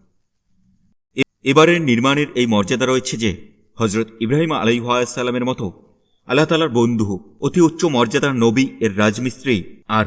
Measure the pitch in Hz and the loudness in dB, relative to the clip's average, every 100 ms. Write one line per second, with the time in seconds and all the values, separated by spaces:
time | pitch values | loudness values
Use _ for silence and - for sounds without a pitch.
0 | _ _ _ _ _ _ _ _ _ _ | _ _ _ _ _ _ _ _ _ _
1 | _ - - _ 131 139 160 175 147 117 | _ -6 -6 _ 2 4 4 4 2 2
2 | 135 143 147 123 120 104 95 120 127 131 | 2 0 -2 -2 2 0 0 0 0 0
3 | - 117 113 90 - _ _ - 110 107 | -2 -4 -4 -4 -12 _ _ -4 -2 -2
4 | 110 - 117 147 165 131 110 120 120 123 | -4 -6 -2 0 0 0 0 0 0 0
5 | 123 131 123 123 123 123 98 - _ _ | -2 -4 -4 -2 -4 -4 -8 -10 _ _
6 | _ _ - 135 156 160 160 120 117 113 | _ _ -2 0 2 2 2 2 2 0
7 | 104 95 - _ 143 175 165 - 170 123 | -2 -4 -12 _ -4 2 2 2 -2 0
8 | 117 139 143 127 117 113 135 - 110 98 | 0 0 0 2 2 2 0 -2 -4 0
9 | 107 110 127 - 135 104 - - - 110 | 0 0 -6 -6 -2 -2 -4 -16 -4 -2